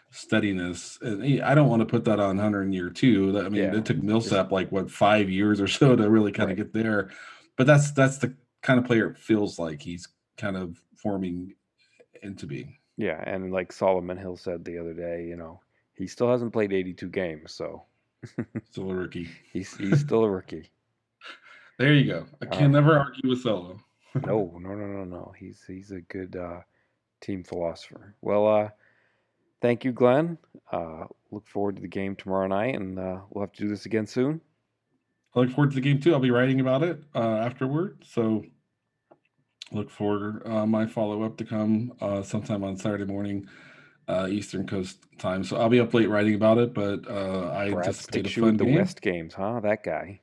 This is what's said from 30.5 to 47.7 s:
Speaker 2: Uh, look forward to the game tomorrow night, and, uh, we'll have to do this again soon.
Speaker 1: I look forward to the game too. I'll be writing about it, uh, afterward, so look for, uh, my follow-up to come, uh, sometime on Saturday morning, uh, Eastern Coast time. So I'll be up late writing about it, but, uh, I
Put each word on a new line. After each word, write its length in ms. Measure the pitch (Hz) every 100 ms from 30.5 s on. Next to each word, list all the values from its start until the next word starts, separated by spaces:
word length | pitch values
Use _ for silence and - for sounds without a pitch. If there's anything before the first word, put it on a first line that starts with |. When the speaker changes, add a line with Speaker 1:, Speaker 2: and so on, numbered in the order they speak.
| - -
Speaker 2:
Uh, 340 | 90 82 80 - - _
look 160 | 104 -
forward 300 | 104 101 98
to 40 |
the 60 | 98
game 280 | 101 98 98
tomorrow 300 | 95 95 95
night, 260 | 98 123
and, 240 | 135 95 92
uh, 220 | 92 92 98
we'll 140 | 104
have 80 | 101
to 100 | -
do 60 | 104
this 180 | 101 101
again 200 | 110 107
soon. 360 | 127 131 160 - _ _ _ _ _ _ _ _
Speaker 1:
I 60 | 123
look 80 | 127
forward 180 | - 147
to 40 | 131
the 40 |
game 180 | 135 139
too. 120 | 170
I'll 80 | 147
be 100 | 131
writing 300 | 120 127 131
about 220 | 131 135
it, 200 | 175 - -
uh, 40 | 127 113 110
afterward, 680 | 117 - 131 147 202 -
so 400 | - - 110 107 - _ _ _ _ _ _ _ _ _ _ - -
look 160 | 110 101
for, 520 | - 104 101 104 107 110
uh, 200 | 110 107
my 180 | 110 110
follow-up 500 | - 107 104 110 113
to 60 |
come, 480 | 113 110 107 110 123 -
uh, 200 | 101 101
sometime 420 | 98 107 101 104
on 120 | 98 95
Saturday 280 | 110 101
morning, 420 | 98 98 101 98 98 - - - _ _ -
uh, 200 | 92 95
Eastern 380 | 104 - 95 95
Coast 320 | 101 92 - _ -
time. 260 | 98 92
So 120 | 95 113
I'll 120 | 117
be 120 | 123
up 140 | 113
late 160 | 120 101
writing 240 | 107 107
about 240 | 104 110 113
it, 160 | 120
but, 340 | 107 101 101 -
uh, 420 | 101 95 95 85
I 160 | 85 101